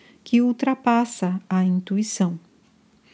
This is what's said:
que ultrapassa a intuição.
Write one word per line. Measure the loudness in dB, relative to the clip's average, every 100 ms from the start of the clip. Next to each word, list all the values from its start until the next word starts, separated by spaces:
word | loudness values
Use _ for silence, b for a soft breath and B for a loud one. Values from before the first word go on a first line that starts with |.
| b b 0
que | 2
ultrapassa | 2 0 -2 -2 2 2 0 -2 -4 -4 -2
a | 0
intuição. | 2 0 -2 -4 -4 -2 -2 -2 -12 _ _ _ _ _ b